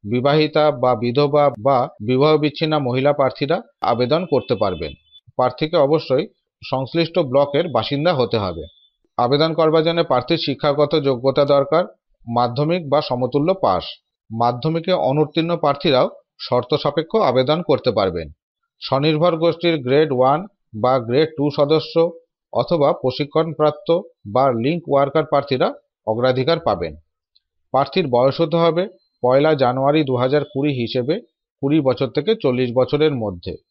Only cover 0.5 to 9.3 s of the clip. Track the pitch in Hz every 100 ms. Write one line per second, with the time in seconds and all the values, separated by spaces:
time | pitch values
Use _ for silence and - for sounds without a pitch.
0.5 | 151 151 135 127 120 120 123 147 147 143
1.5 | 123 113 131 127 - 104 127 147 156 147
2.5 | 147 156 151 131 127 139 143 131 - 139
3.5 | 180 - _ - 117 123 156 180 135 -
4.5 | 110 101 85 78 71 _ - _ - 127
5.5 | - 156 170 139 156 - 135 190 _ _
6.5 | _ - 131 135 160 165 - 147 131 143
7.5 | 143 175 117 110 143 165 151 117 113 98
8.5 | 80 76 _ _ _ _ - 120